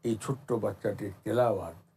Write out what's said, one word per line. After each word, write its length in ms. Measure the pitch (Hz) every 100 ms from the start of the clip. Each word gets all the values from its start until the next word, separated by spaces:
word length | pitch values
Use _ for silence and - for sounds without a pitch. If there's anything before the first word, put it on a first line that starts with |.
এই 100 | 120 110
ছোট্ট 240 | - 135 - 117
বাচ্চাটির 500 | 107 104 110 101 104 92
তেলাওয়াত 520 | - 113 120 98 85 87 -